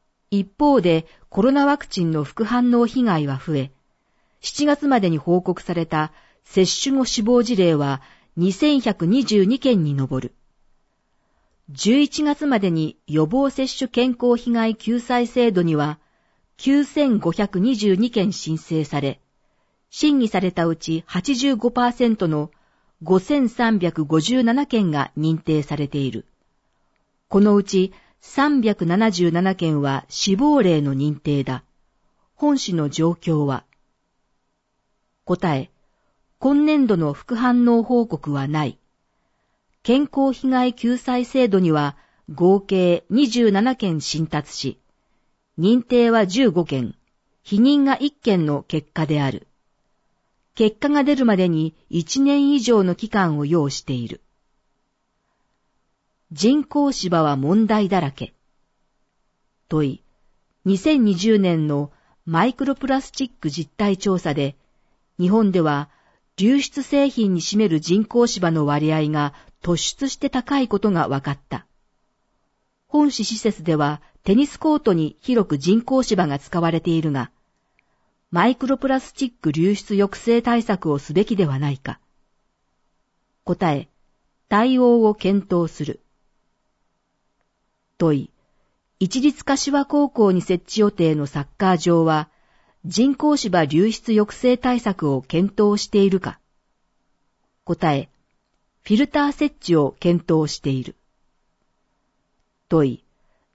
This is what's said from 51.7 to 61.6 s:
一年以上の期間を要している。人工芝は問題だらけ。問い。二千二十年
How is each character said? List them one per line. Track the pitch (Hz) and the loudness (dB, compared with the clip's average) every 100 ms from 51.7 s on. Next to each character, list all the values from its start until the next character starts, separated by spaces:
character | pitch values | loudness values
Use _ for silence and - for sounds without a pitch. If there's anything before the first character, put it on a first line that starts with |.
| - - | -8 -6
一 | 170 160 269 | -6 -4 0
年 | 277 285 277 | 2 2 2
以 | 285 | 2
上 | 226 226 | 2 2
の | 185 175 | 2 -2
期 | 214 | -4
間 | 214 175 151 | -2 0 0
を | 147 | 0
要 | 170 143 | 0 0
し | - | -6
て | - | -8
い | 127 117 | -8 -8
る。 | - _ _ _ _ _ _ _ _ _ _ _ _ _ _ _ _ _ _ _ _ - | -12 _ _ _ _ _ _ _ _ _ _ _ _ _ _ _ _ _ _ _ _ -18
人 | 147 208 302 | -2 0 0
工 | 277 294 285 | 0 -2 -2
芝 | - 185 170 | -2 -2 0
は | 151 139 | 0 0
問 | 139 208 214 | 0 2 2
題 | 214 196 | 0 0
だ | 190 | -2
ら | 143 | -4
け。 | - 123 _ _ _ _ _ _ _ _ _ _ _ _ _ - | -8 -16 _ _ _ _ _ _ _ _ _ _ _ _ _ -4
問 | 156 143 | -2 -2
い。 | 156 _ _ _ _ _ _ | -6 _ _ _ _ _ _
二 | 190 196 | -2 0
千 | 311 294 | 2 2
二 | 214 175 | 2 2
十 | 214 214 | 2 2
年 | 185 165 | 2 0